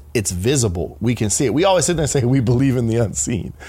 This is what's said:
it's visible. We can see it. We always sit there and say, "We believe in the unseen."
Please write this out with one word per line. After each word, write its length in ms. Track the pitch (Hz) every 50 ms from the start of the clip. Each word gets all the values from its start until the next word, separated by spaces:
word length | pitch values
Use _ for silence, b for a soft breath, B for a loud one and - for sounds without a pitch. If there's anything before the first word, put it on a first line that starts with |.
| - - -
it's 160 | 120 98 -
visible. 640 | 92 87 95 123 151 135 117 101 85 90 73 - - -
We 160 | 104 120 117
can 140 | - 110 101
see 160 | - - 143
it. 60 | 113 110
We 100 | 151 185
always 200 | 196 185 175 -
sit 120 | - 170
there 80 | 156 151
and 60 | 131
say, 140 | - 139 117
"We 160 | 120 135 139
believe 360 | 117 127 120 127 139 135 120
in 100 | 127 117
the 100 | 113 110
unseen." 560 | 117 113 90 - - - - 113 87 - - - B B